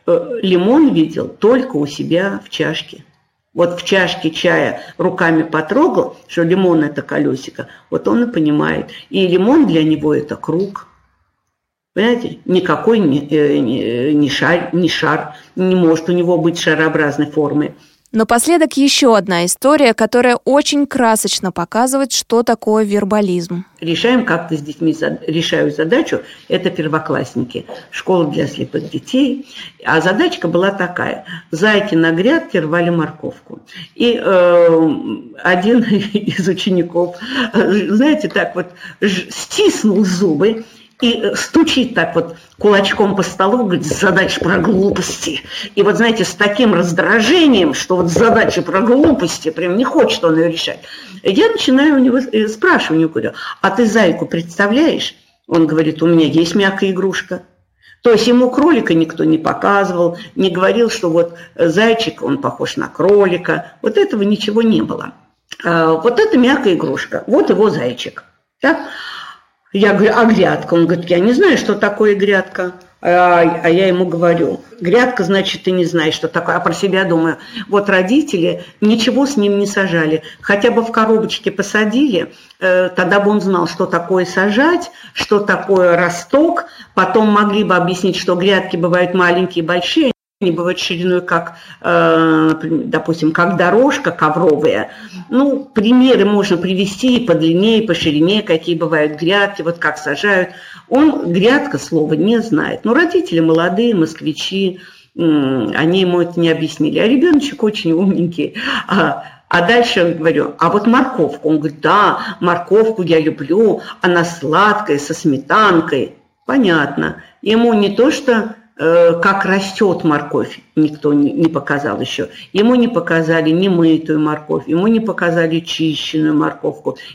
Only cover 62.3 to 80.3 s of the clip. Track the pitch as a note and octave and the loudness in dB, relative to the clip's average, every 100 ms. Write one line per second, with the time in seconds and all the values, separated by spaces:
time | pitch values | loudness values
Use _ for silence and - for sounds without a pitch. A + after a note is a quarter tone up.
62.3 | C#3 C#3 - - - - - E3+ G#3 G3 | -4 -4 -6 -8 -6 -8 -2 2 4 4
63.3 | F3 F3 D#3 - - A3 D4+ G4 A3+ G3+ | 0 -2 -4 -6 -6 -2 0 0 0 0
64.3 | G#3 - G#3 A3+ F#3 - - - - _ | -2 -2 0 2 2 -2 -6 -12 -16 _
65.3 | _ - - F3+ E3+ D#3+ D#3+ A#3 A#3+ A4 | _ -20 -8 -2 0 2 2 0 2 2
66.3 | D4 B3 C#4+ G#3+ E3+ - C3+ - - - | 4 4 2 2 0 -2 -6 -6 -8 -2
67.3 | C4+ - F#3 G#3+ D#3 B2 A#2+ - - - | 0 2 2 2 0 -4 -6 -12 -14 -20
68.3 | _ _ _ C4+ D#4+ - - - - - | _ _ _ -2 -2 -4 -14 -16 -16 -18
69.3 | - _ _ _ G3 G3+ G3+ G#3+ A3 A#3 | -20 _ _ _ 0 2 4 2 4 2
70.3 | F#3+ E3 D3+ - E3+ E3 E3+ E3+ F3 G3+ | 4 2 0 -2 0 2 0 0 0 2
71.3 | B3+ G4 C4 - G3+ G#3 G3+ G#3+ G3+ G3+ | 4 4 2 0 -2 -2 0 0 2 2
72.3 | G3 F#3 - F3+ F3+ - _ F3 F3 F3+ | 0 -2 -6 -8 -10 -20 _ 0 4 4
73.3 | F3 E3+ E3 E3+ E3+ F#3+ F3+ F3+ E3 E3+ | 4 4 2 2 2 2 0 0 0 2
74.3 | E3+ D#3+ - - - F3 A3 B3+ B3 F3 | 2 0 -4 -10 -10 0 2 2 0 0
75.3 | G3 F#3+ - - F#3 E3 E3 D#3 D3+ D#3+ | 0 -2 -4 -2 0 0 0 -2 -2 -4
76.3 | F3 E3 E3 F3 E3 G3 F#3+ F#3+ E3 D#3+ | -4 -2 -2 -2 -2 -2 0 0 0 0
77.3 | D3+ - A#3 G3+ G3+ G3+ F#3 F#3 C4+ D4+ | -4 -10 -16 -4 -2 2 0 2 0 0
78.3 | F#3+ F3 E3+ - - G#3+ A3+ B3+ A3+ C#4 | -2 -2 -4 -10 -2 0 2 2 0 0
79.3 | G#3+ G3+ G3+ G3+ G3+ F#3+ E3+ D#3 D#3 - | 0 0 0 -2 -2 -2 0 0 -2 -4